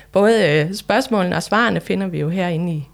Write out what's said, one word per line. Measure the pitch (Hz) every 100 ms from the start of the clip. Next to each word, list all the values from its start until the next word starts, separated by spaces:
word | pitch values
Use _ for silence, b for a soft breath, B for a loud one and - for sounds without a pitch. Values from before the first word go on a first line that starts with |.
| B
både, | 185 202 226 180
øh, | 151 156
spørgsmålene | 196 - 208 269 214 180 160
og |
svarene | - 208 233 180
finder | - 190 190
vi | 156
jo | 147
herinde | 180 180 165 175
i, | 156 139